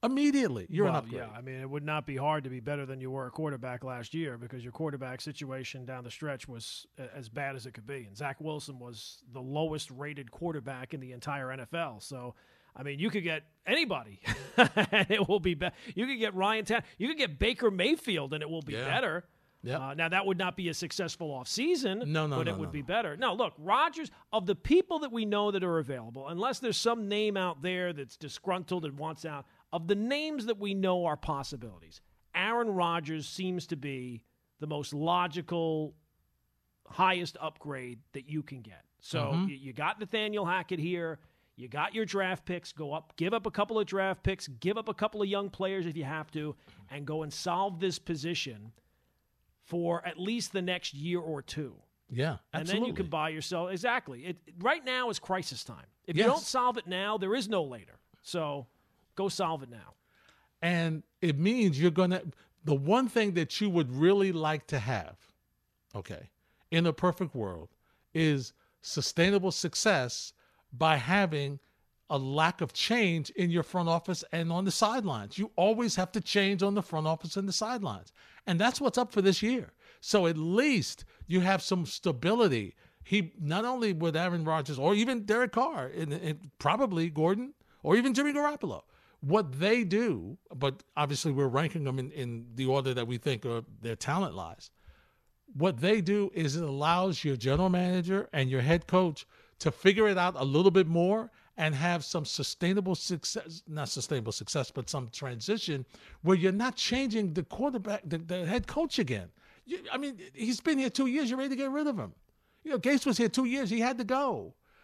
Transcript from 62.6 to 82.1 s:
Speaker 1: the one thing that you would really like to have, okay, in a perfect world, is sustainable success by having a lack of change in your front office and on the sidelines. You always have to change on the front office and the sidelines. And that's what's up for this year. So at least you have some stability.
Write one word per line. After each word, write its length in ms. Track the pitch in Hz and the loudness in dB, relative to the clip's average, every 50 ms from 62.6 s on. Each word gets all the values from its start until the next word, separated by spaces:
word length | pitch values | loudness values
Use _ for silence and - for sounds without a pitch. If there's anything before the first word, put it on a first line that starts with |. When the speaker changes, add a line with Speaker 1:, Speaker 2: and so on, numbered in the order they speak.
| _ | _
Speaker 1:
the 100 | 151 147 | 2 2
one 320 | 139 139 156 208 247 262 | 2 4 4 4 4 4
thing 260 | 233 - 240 214 202 175 | 4 4 2 2 4 4
that 260 | 175 160 - - - | 2 0 0 0 0
you 80 | 214 208 | 0 2
would 220 | 175 170 151 123 | 4 2 2 2
really 420 | 123 135 151 180 196 202 196 190 180 | 2 4 6 6 8 6 4 2 2
like 340 | 165 156 151 156 147 - | 0 0 0 0 -2 -4
to 120 | - 151 135 | -2 -2 -2
have, 360 | 104 123 127 101 82 73 - _ - _ _ _ _ _ _ _ _ _ _ _ _ _ - | 0 0 -2 -2 -4 -6 -14 _ -20 _ _ _ _ _ _ _ _ _ _ _ _ _ -12
okay, 340 | 101 95 - 101 76 - - _ _ _ _ _ _ _ _ | -12 -8 -8 -10 -12 -12 -18 _ _ _ _ _ _ _ _
in 160 | - 165 175 | 0 2 2
a 60 | 170 156 | 2 2
perfect 400 | - - 180 165 - 185 151 - | 2 0 0 2 0 -4 -4 -4
world, 360 | 127 110 98 90 82 80 - _ _ _ _ _ _ _ _ _ | -4 -4 -4 -6 -8 -12 -16 _ _ _ _ _ _ _ _ _
is 380 | 160 165 156 147 139 123 - _ _ _ _ _ _ | 2 4 4 4 2 -2 -6 _ _ _ _ _ _
sustainable 720 | - - - 143 135 - - - 170 190 202 202 180 190 | -12 -8 -4 -4 -4 -2 2 4 4 6 6 4 2 2
success 840 | - - - 165 - - - 220 196 147 127 120 - - - - _ _ _ _ _ _ _ _ - | -2 -2 -4 -4 -2 2 4 4 4 4 2 -2 -4 -8 -10 -10 _ _ _ _ _ _ _ _ -2
by 240 | 120 160 160 160 | 2 4 6 6
having 600 | 139 113 127 180 202 196 175 156 143 143 139 139 143 _ _ _ _ _ _ _ _ _ _ | 4 4 4 4 4 4 4 2 -2 -2 -2 -6 -8 _ _ _ _ _ _ _ _ _ _
a 80 | 156 | -2
lack 420 | 139 135 131 139 151 156 170 180 - | -2 0 0 2 4 4 4 4 0
of 140 | 170 127 - | -4 -4 -2
change 560 | - - - 226 247 220 180 170 165 143 - | -4 0 2 2 4 4 4 2 0 -2 -4
in 180 | - - 185 175 | -2 0 2 2
your 140 | 170 175 151 | 4 2 0
front 240 | - - 180 170 | 0 0 0 2
office 340 | 165 165 170 165 - 180 - - - - | 4 2 2 2 -2 -4 -4 -4 -4 -2
and 180 | 165 165 165 | -2 0 0
on 140 | 165 175 196 | 0 0 0
the 60 | 196 | 0
sidelines. 640 | - - 220 208 226 262 214 185 135 110 101 104 - | 2 4 4 4 4 0 0 0 -2 -2 -6 -8 -4
You 140 | - 202 - _ | -4 -4 -2 _
always 400 | - 175 202 - 220 240 220 - | 4 6 6 6 4 2 0 2
have 160 | - 185 - | 0 -2 0
to 80 | - 220 | -2 -4
change 420 | 170 - - 208 196 196 202 175 | -4 2 2 4 4 4 4 4
on 120 | 196 202 202 | 2 2 2
the 60 | 208 | 2
front 260 | 180 - - 156 156 | -2 0 -2 0 0
office 300 | 156 160 156 - 165 - | 0 0 -2 -4 -6 -4
and 100 | 196 190 | -4 -2
the 60 | 196 175 | -2 -2
sidelines. 580 | - 220 220 254 240 202 143 104 95 87 - _ _ - - - - _ | -2 -2 -2 -2 -4 -4 -4 -6 -8 -12 -18 _ _ -20 -20 -20 -12 _
And 140 | - 175 165 | 0 2 4
that's 220 | 202 247 254 - | 4 4 4 4
what's 160 | 285 247 - | 0 2 2
up 140 | 254 247 214 - | 2 0 2 2
for 80 | 214 | 4
this 200 | 185 196 185 - | 4 6 4 4
year. 300 | - 220 254 247 175 - _ _ - - - _ | 2 0 0 0 -4 -6 _ _ -20 -20 -20 _
So 260 | - - - 208 180 | -4 2 4 6 6
at 100 | 165 165 | 6 2
least 680 | 156 156 165 180 220 277 302 269 196 123 - - - - - _ _ - | 2 0 2 4 4 6 6 4 4 2 0 -6 -10 -14 -20 _ _ -6
you 140 | - 170 185 | 2 2 4
have 200 | 180 185 196 185 | 6 6 4 2
some 240 | - - 196 180 170 | 2 0 0 0 0
stability. 920 | - - - - 185 | -4 -6 -2 -2 -2